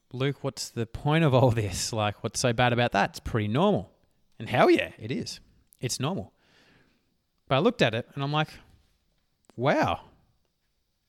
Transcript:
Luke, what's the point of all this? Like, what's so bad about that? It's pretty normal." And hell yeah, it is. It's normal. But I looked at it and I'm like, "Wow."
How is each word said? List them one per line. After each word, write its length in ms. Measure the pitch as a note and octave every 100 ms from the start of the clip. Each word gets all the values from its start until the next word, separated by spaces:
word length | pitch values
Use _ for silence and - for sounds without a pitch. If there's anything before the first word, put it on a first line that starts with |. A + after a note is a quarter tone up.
| _
Luke, 300 | B2 C#3 C3+
what's 280 | C3+ - -
the 160 | A#2+ A#2
point 360 | - C#3+ D#3
of 100 | D#3+
all 180 | B2+ B2
this? 420 | A2+ G#2 F#2+ -
Like, 320 | A2 G#2 -
what's 160 | A2+ -
so 120 | B2
bad 200 | A#2 B2
about 180 | A#2 A#2+
that? 200 | - F#3
It's 100 | -
pretty 280 | - A#2 G#2
normal." 440 | A#2+ G#3 D3 F#2+ _ _ _ _ -
And 100 | A2
hell 200 | B2+ A3+
yeah, 220 | E4 E2 -
it 140 | A2
is. 260 | F#3 - - - _ _ _
It's 200 | B2+ -
normal. 320 | C3 F#3 F#2+ _ _ _ _ _ _ _ _ _ _ _ -
But 100 | C3
I 20 |
looked 240 | G#3+ -
at 120 | C3+
it 140 | A2+ -
and 100 | C#3+
I'm 80 | C#3
like, 160 | D3+ D#3 - - _ _ _ _ _ _ _ _ -
"Wow." 440 | C3 C4+ A2 - - _ _ _ _ _ _ _ _ _